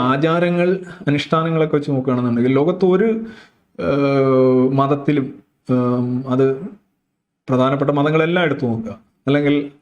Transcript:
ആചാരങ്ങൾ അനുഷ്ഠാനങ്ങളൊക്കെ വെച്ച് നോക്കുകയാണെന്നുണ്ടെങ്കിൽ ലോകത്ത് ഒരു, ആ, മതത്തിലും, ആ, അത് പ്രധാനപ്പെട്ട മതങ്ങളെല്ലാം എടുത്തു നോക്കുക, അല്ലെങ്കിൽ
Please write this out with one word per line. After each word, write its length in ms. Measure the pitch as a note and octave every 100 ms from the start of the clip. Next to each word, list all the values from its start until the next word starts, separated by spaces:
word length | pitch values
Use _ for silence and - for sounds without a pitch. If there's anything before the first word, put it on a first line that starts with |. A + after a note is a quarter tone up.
ആചാരങ്ങൾ 680 | B2+ C#3 D#3+ E3+ F3 F3 F3+ F#3 - - -
അനുഷ്ഠാനങ്ങളൊക്കെ 720 | F#3 - E3 E3 D#3+ D#3 D3
വെച്ച് 140 | C#3+
നോക്കുകയാണെന്നുണ്ടെങ്കിൽ 640 | C3+ B2+ B2 B2 A#2 B2
ലോകത്ത് 300 | C3+ D#3 F#3 F#3
ഒരു, 220 | F#3 - A3+ - - - _ _ -
ആ, 120 | - C#3+ C#3 C#3 C3+ C3 C3 B2+ B2+
മതത്തിലും, 540 | C3+ C3+ C#3+ - D3 B2+ - _ _ -
ആ, 60 | B2+ B2 B2 B2 B2 C3
അത് 180 | B2+ C3+ C3+ F#3 - _ _ _ _ _ _ -
പ്രധാനപ്പെട്ട 420 | B2+ C3 C#3+ C#3+
മതങ്ങളെല്ലാം 540 | C#3+ D3 D#3 D#3+ F3+
എടുത്തു 200 | E3 C#3 B2
നോക്കുക, 280 | A2+ A2 G2 _ _
അല്ലെങ്കിൽ 300 | - C#3+ D3 D3 C#3 -